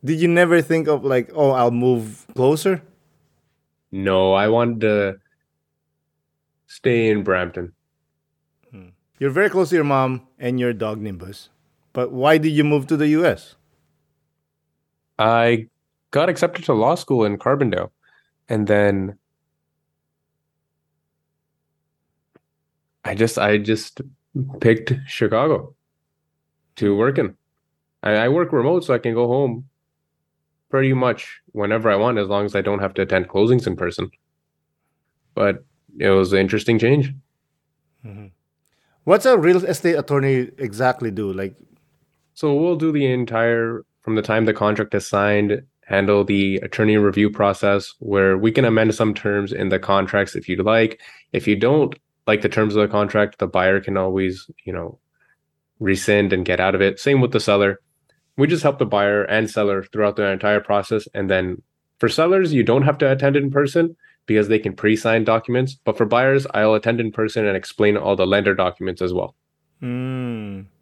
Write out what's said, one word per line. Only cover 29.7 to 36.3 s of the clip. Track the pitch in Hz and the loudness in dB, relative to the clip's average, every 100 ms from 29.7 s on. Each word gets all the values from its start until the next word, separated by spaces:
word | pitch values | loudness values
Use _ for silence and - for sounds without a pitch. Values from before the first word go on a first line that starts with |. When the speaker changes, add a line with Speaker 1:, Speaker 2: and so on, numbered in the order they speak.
| _ _ _ _ _ _ _ _ _ _ | _ _ _ _ _ _ _ _ _ _
Speaker 2:
pretty | 135 135 | -2 0
much | 131 127 113 - - _ | 2 0 -2 -8 -20 _
whenever | 104 101 110 110 | -6 -2 0 2
I | 101 | 2
want, | 113 117 | 2 0
as | 98 | -2
long | 101 | -2
as | 101 101 | -2 -4
I | |
don't | 95 101 | -2 -2
have | 98 | -4
to | 95 | -4
attend | 95 95 90 | -2 -2 -2
closings | 98 110 127 113 | 0 2 2 0
in | 90 | -4
person. | 85 85 92 _ _ _ _ _ _ _ _ _ _ _ _ | -6 -6 -10 _ _ _ _ _ _ _ _ _ _ _ _
But | - 101 98 _ _ _ - | -4 -2 -2 _ _ _ -4
it | 98 | 2
was | 95 92 | 2 2